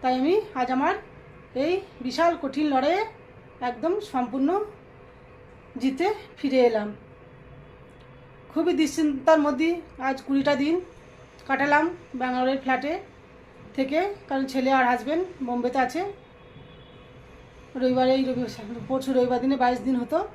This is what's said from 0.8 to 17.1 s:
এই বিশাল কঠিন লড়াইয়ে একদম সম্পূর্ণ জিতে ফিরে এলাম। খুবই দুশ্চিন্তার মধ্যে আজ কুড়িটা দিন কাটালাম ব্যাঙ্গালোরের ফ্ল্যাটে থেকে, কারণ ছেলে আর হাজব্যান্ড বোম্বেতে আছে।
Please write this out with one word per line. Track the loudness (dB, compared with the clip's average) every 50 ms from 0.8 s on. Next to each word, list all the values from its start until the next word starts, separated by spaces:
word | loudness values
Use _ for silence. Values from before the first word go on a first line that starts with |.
| 0 0 -2 -2 -6 -16 -20 -20 -20 -20 -20 -20 -20 -12 -6 -4 -2
এই | 0 -2 -2 -4 -8 -18 -10 -8
বিশাল | -8 -2 2 2 2 2 0 -4
কঠিন | -6 -2 0 0 2 2
লড়াইয়ে | 2 2 2 2 0 -2 -4 -8 -18 -20 -20 -20 -20 -20 -20 -14 -8 -6 -6
একদম | -6 -4 -2 -2 -2 -2 -4 -4 -2
সম্পূর্ণ | -2 -2 -2 -2 0 0 2 2 0 -2 -4 -10 -18 -20 -20 -20 -20 -20 -20 -20 -20 -20 -20 -20 -20 -20 -20 -20 -20 -20 -16 -10 -2 -2
জিতে | -2 0 2 0 0 0 -2 -8 -18 -18 -6
ফিরে | -4 0 2 4 4 4
এলাম। | 4 2 -2 -4 -8 -12 -18 -20 -20 -20 -20 -20 -20 -20 -20 -20 -20 -20 -20 -20 -20 -20 -20 -20 -20 -20 -20 -20 -20 -20 -20 -20 -20 -20 -20 -8
খুবই | -4 0 0 2 2 2
দুশ্চিন্তার | 2 0 2 0 0 0 0 0 4 4 6 6 6
মধ্যে | 2 0 0 0 0 0 -2 -6 -14 -14 -6 -4 -4
আজ | -4 -4 -4
কুড়িটা | -2 0 0 2 2 2 2 2
দিন | 0 0 -2 -2 -6 -18 -20 -20 -20 -20 -20 -20 -20 -20 -20 -6 -4
কাটালাম | -2 -2 2 4 4 4 4 2 -2 -6 -16 -14 -8 -6
ব্যাঙ্গালোরের | -4 -2 -2 0 0 0 0 -2 0
ফ্ল্যাটে | -2 -2 -2 0 -4 -6 -6 -8 -14 -20 -20 -20 -20 -20 -20 -20 -20 -20 -20 -20 -12 -4
থেকে, | -2 -2 0 0 0 0 -2 -4 -10 -10 -6
কারণ | -4 -4 -4 -2 -2
ছেলে | -2 0 2 4 4
আর | 4 2
হাজব্যান্ড | 2 0 -2 -2 -2 -2 -2 -6 -8 -10 -6
বোম্বেতে | -4 -4 -2 -2 -2 0 0 0
আছে। | 0 -2 -4 -6 -6 -8 -12 -18 -20 -20 -20 -20 -20 -20 -20 -20 -20 -20 -20 -20 -20 -20 -20 -20 -20